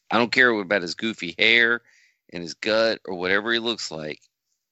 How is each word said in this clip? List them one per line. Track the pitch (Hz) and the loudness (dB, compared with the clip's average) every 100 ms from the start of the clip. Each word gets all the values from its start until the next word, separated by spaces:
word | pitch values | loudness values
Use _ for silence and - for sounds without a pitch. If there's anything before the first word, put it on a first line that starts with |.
| _ | _
I | 113 | 0
don't | 120 | 2
care | 131 123 | 4 4
about | 110 90 101 | 2 0 0
his | 87 | -2
goofy | 80 113 104 85 82 | -6 -6 -6 -8 0
hair | 107 117 117 117 - _ _ _ _ | 4 6 4 0 -6 _ _ _ _
and | 87 | -12
his | 82 | -12
gut | - 110 110 113 104 | -8 -2 2 2 0
or | - 90 | -6 -6
whatever | 90 101 110 | -2 0 0
he | 117 | -2
looks | 113 107 - | -2 -6 -8
like. | 78 76 - _ _ _ _ _ | -8 -10 -12 _ _ _ _ _